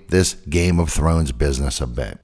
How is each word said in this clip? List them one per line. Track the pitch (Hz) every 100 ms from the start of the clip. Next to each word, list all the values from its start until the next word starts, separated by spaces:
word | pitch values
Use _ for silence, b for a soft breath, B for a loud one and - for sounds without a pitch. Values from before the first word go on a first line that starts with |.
| -
this | 92 92 - -
Game | 85 87 85
of | 82
Thrones | - 78 82 76
business | 62 71 65 69 -
a | 64
bit. | 60 55 50